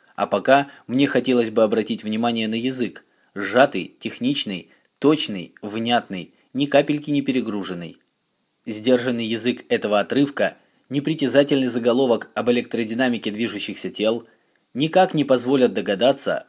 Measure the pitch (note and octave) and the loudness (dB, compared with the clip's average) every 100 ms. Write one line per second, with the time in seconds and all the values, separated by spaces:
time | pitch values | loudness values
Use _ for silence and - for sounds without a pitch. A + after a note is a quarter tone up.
0 | _ - G2+ G2+ C3 C#3 C#3+ - - B2+ | _ -6 -2 0 4 4 4 -10 -6 0
1 | C#3 B2+ B2+ B2 A2+ A2 A2 A2 G#2 A2 | 2 2 2 0 2 2 2 2 -2 -4
2 | G#2+ A2 A#2+ A#2 A2 A2+ B2+ B2+ A2+ - | -4 -2 -2 -2 -4 -4 -4 -4 -6 -8
3 | _ _ _ G2 G2 A2+ C#3 F#2+ E2 _ | _ _ _ -10 0 4 4 2 -8 _
4 | A2+ - B2 C#3+ - F2+ - _ _ - | -12 -6 -4 -2 -4 -8 -12 _ _ 0
5 | C#3 D3+ - G2 E2 _ G#2+ A2 A#2 A#2+ | 2 2 0 -8 -10 _ -10 -6 0 0
6 | - F#2+ - _ _ B2+ C#3+ C#3 D3+ D3 | 0 -10 -10 _ _ -6 2 2 2 -2
7 | D3 C#3+ C#3 B2+ A2 G#2 F2+ F2+ E2 - | -2 -2 0 -2 -2 -6 -6 -8 -10 -16
8 | _ _ _ _ _ _ - G#2+ A2+ B2 | _ _ _ _ _ _ -12 -6 2 2
9 | B2 A#2 A2+ A2+ A#2 - - A#2 G#2+ G#2 | 2 -4 -2 -2 -2 -4 -2 -2 0 0
10 | G2 C3+ C#3 - F#2+ - _ _ - C#3 | 2 0 0 0 -4 -4 _ _ -6 -4
11 | C#3 D#3+ C3+ C3+ C#3+ C#3 B2+ A#2+ A#2 A#2+ | -2 -2 2 2 4 2 0 0 2 2
12 | C3 A2+ - - A#2 A#2+ A#2+ A2+ A2 A2+ | 4 2 -2 -4 0 0 0 -4 -4 0
13 | B2+ A#2 G#2+ G#2 A#2 G2+ - F#2+ F#2 E2+ | 0 0 -4 -4 -4 -4 -8 -8 -8 -2
14 | G#2+ A#2 - _ _ _ _ A#2+ D#3+ F#3 | 0 -2 -6 _ _ _ _ -4 0 4
15 | F#3 D#3 C#3+ B2+ A#2+ C#3 A#2+ G2 G2+ G2 | 4 2 2 2 2 2 2 2 -2 2
16 | B2 C3+ G2+ E2 | 2 2 -2 -4